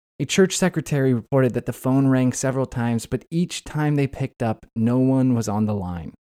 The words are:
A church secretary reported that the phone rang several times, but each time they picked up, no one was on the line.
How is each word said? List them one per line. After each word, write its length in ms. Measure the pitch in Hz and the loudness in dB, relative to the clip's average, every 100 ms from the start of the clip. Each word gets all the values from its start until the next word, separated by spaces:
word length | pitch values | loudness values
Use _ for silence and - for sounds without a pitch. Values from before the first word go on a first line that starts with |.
| _ - | _ -8
A 40 | |
church 320 | 143 - 190 - | -2 2 2 2
secretary 580 | 185 165 127 147 135 | -2 -2 -2 0 2
reported 400 | 120 104 135 131 | 0 0 2 2
that 120 | 110 - | 0 -6
the 60 | |
phone 360 | 113 131 135 135 | -4 0 2 4
rang 240 | 131 127 | 4 2
several 340 | 123 135 131 127 | 0 -2 -2 -4
times, 400 | 123 117 117 - | -2 -2 -2 -2
but 180 | 127 - | -6 -4
each 320 | 165 175 - | -4 -4 -6
time 320 | - 151 151 | -8 -2 0
they 140 | 147 139 | 2 0
picked 340 | - 131 - | -2 -8 -4
up, 240 | 117 110 - | -4 -4 -6
no 240 | - 113 123 | -2 2 2
one 340 | 131 131 127 | 2 4 2
was 160 | 120 110 | 2 0
on 180 | 104 107 | 0 0
the 80 | |
line. 380 | 104 90 87 78 - _ | -2 -4 -8 -10 -16 _